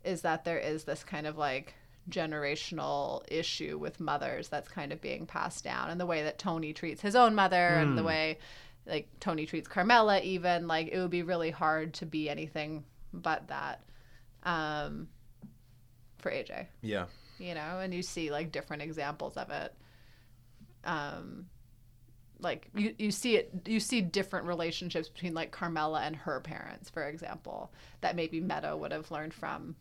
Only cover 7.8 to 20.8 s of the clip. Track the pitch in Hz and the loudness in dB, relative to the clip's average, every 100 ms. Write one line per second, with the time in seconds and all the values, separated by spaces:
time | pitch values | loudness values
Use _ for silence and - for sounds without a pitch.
7.8 | 147 - 160 160 156 156 - - - - | 6 6 4 4 2 -2 -10 -18 -18 -18
8.8 | - 156 143 - - 160 156 165 - - | -4 -4 -4 -4 -2 0 0 -4 -2 2
9.8 | 196 240 214 196 180 185 175 175 170 160 | 8 10 10 6 4 2 4 2 4 0
10.8 | 165 185 180 175 170 175 160 156 160 156 | 2 0 2 0 2 2 0 2 2 4
11.8 | 156 - 160 156 151 151 156 160 151 156 | 0 -6 -4 -2 -2 -2 -4 -4 -4 -6
12.8 | - - - 170 170 156 156 139 143 - | -10 -16 -12 -4 0 0 -2 -6 -6 -8
13.8 | - - - - - - - 170 156 151 | -14 -20 -20 -20 -20 -8 -2 0 0 -2
14.8 | 147 147 160 - - - - - - - | -4 -6 -10 -16 -20 -20 -20 -20 -20 -20
15.8 | - - - - - 135 - - - - | -20 -20 -20 -8 -4 -4 -6 -10 -10 -10
16.8 | 110 101 90 - - - 180 160 151 185 | -2 -2 -2 -10 -20 -12 -8 -6 -6 -6
17.8 | 190 180 180 - 160 147 160 151 - 147 | -4 -4 -4 -4 -2 -2 -2 -6 -6 -8
18.8 | 156 156 143 151 151 - - 143 - - | -6 -4 -4 -4 -6 -6 -6 -6 -6 -10
19.8 | - - - - - - - - - - | -20 -20 -20 -20 -20 -20 -20 -20 -20 -10